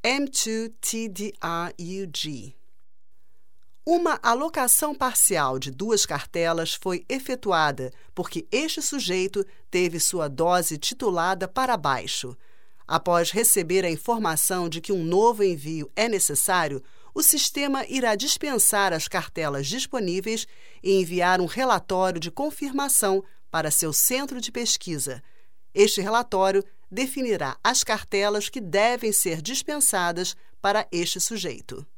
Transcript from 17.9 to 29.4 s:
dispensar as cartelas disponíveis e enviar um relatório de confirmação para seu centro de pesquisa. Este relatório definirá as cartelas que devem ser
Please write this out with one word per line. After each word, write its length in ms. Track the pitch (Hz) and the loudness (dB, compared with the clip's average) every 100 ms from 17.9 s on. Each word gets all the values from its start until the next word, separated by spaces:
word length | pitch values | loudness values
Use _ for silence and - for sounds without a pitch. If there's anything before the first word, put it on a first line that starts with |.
| 262 240 | 0 2
dispensar 800 | 208 277 - 294 247 - 208 196 | 2 2 0 0 4 4 6 2
as 160 | 160 - | 2 -2
cartelas 580 | 185 - - 156 139 139 | -4 -4 -4 -2 -2 -2
disponíveis 800 | 240 262 254 185 180 202 220 - - - - | -4 -4 -2 0 -2 -2 -4 -4 -12 -16 -6
e 120 | 185 | 4
enviar 480 | 196 170 180 175 185 | 4 4 2 4 4
um 60 | 175 | 2
relatório 760 | - 262 190 - 190 185 170 | 0 2 2 2 2 2 0
de 100 | 170 | -6
confirmação 920 | - 294 302 277 269 277 - 202 190 - - - | -4 -4 -2 -4 -2 2 2 4 2 0 -16 -4
para 200 | 160 156 | -2 0
seu 220 | - 160 | 0 2
centro 480 | 147 - 254 285 254 | 2 2 0 -2 -6
de 120 | 233 | -6
pesquisa. 680 | 240 226 - - 151 143 131 - - - - - | -4 -2 -2 -2 -4 -4 -6 -12 -16 -16 -14 -4
Este 260 | - 214 202 | 6 6 6
relatório 640 | 190 233 240 190 190 196 196 - - | 2 0 2 2 4 4 0 -12 -10
definirá 680 | 190 262 285 247 190 139 - | -4 -2 -2 0 0 -2 0
as 180 | 214 254 | 2 2
cartelas 680 | - 214 - 196 202 208 202 | 2 -2 0 2 2 2 -2
que 120 | 262 | -8
devem 520 | 185 254 247 247 226 | 0 4 4 4 2
ser 300 | 202 185 160 | 2 0 -2